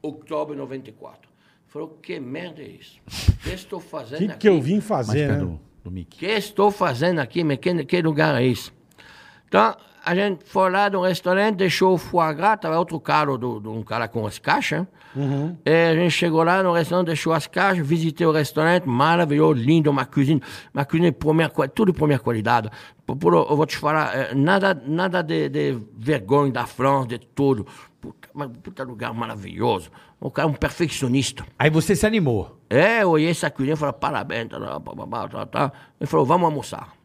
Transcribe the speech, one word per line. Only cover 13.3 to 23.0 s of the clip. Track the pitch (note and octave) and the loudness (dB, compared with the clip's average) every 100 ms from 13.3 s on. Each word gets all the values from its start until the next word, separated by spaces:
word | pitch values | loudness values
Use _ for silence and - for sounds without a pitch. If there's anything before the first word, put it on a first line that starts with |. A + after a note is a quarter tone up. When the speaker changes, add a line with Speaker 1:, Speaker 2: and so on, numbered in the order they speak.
| C3 | 0
Speaker 1:
do, | B2 A2 | -4 -6
do, | G#2+ | -8
um | A2+ | -10
cara | G2 A2 A2+ | -6 -4 -4
com | A#2 G#2+ | -4 -6
as | - | -6
caixas. | - F3 - D3 F#3 _ - C3 | -4 -4 -2 -4 -6 _ -14 -6
Speaker 2:
Uhum. | C#3 C#3 D3+ F3 - | -4 -2 -6 -6 0
Speaker 1:
É, | D#3+ E3+ | 2 2
a | D#3+ | 2
gente | F3 | 0
chegou | - F3 D#3+ | 0 0 2
lá | E3 F#3+ | 2 2
no | F#3 | 2
restaurante, | E3+ D#3+ F3 F3 | 0 0 -2 -2
deixou | D#3+ D#3+ | -2 -2
as | D#3+ - | -2 -2
caixas, | - G3 F#3 C#3+ | -2 0 0 0
visitei | E3 D#3+ D3 E3 | 0 -2 0 2
o | |
restaurante, | D#3 C#3+ - D#3+ F3 C3+ | 2 0 0 2 2 2
maravilhoso, | B2 D3+ E3+ E3 C#3+ D#3 C#3+ | 2 2 2 2 4 4 4
lindo, | A#2 E3 D3+ | 4 4 4
uma | C#3+ C3 | 0 0
cozinha, | - C3+ D3+ - - - | 0 2 2 0 -18 -10
uma | - C#3 | -6 -2
cozinha | E3 F3 | 2 2
de | C3+ | 2
primeira | D3 D#3 D#3 | 0 2 2
qua-, | - C3+ | 0 -2
tudo | - G#3 | 2 2
de | E3 | 2
primeira | D3+ C#3 | 2 2
qualidade. | - A#2 G#2+ A#2+ A2 - - _ | 0 -2 2 0 0 -10 -20 _